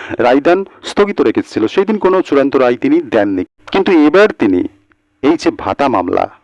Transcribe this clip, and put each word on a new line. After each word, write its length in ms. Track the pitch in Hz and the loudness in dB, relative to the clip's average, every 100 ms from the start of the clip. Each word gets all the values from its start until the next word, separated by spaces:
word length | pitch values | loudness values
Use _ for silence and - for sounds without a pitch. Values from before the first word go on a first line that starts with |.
| - 107 | -12 -2
রায়দান 400 | 117 135 147 180 196 _ | 2 2 2 0 -2 _
স্থগিত 340 | - - 202 202 | -10 -2 -2 0
রেখেছিল, 420 | 113 104 - - 220 | 0 0 -4 -4 -2
সেই 200 | - 196 | -2 -2
দিন 80 | 214 | 0
কোনো 180 | 185 185 | 0 0
চূড়ান্ত 320 | - 139 135 139 | 0 0 0 0
রায় 220 | 127 123 | 0 0
তিনি 160 | 139 160 139 | 0 0 0
দেননি। 320 | 110 101 92 90 _ - | -2 0 -2 -6 _ -6
কিন্তু 200 | 196 190 175 | -2 2 4
এবার 240 | 151 175 208 - | 4 4 2 2
তিনি 220 | 110 90 - _ _ _ _ _ | 0 0 -2 _ _ _ _ _
এই 140 | - 330 | -2 0
যে 140 | 349 - | -2 -4
ভাতা 280 | - 98 139 | -6 -2 0
মামলা 360 | 104 87 92 50 - | 0 -2 -2 -2 -6